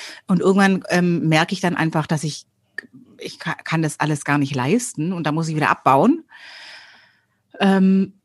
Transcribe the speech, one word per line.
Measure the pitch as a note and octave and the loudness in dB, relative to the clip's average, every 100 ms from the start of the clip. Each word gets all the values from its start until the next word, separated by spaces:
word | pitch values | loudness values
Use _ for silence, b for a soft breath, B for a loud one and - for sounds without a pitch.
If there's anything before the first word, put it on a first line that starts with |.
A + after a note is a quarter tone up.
| B B - | B B -2
Und | F3+ | 0
irgendwann, | F#3+ G3 G3 F#3 - | 2 4 2 0 0
ähm, | F3 F3 E3+ D#3+ | 0 2 0 2
merke | D#3 E3+ | 2 2
ich | F#3 | -2
dann | F3+ F3 | -4 -2
einfach, | D#3+ D#3+ D3 | -2 -2 -2
dass | D#3 | -4
ich, | D#3 - - _ _ - - - - - | -4 -10 -18 _ _ -18 -18 -20 -20 -18
ich | - - | -18 -12
ka-, | E3 - | -10 -10
kann | - D#3+ | -6 -2
das | D#3 - | -2 -2
alles | D3+ D3+ - | -4 -4 -2
gar | D3 | -2
nicht | C#3 C3 | 0 -2
leisten | C3 A#3 - - D#3+ | 0 0 -2 -6 -6
und | F3+ D#3 | -4 -4
da | |
muss | D#3 D#3+ | -2 -2
ich | D3+ | 0
wieder | C#3+ | 0
abbauen. | - C#3 C3 G#3 E4 - B B B B B B B B B B B _ - | 2 4 4 4 2 -4 B B B B B B B B B B B _ -2
Ähm, | G3 F#3+ F#3+ F#3+ F#3+ _ | 2 4 4 2 0 _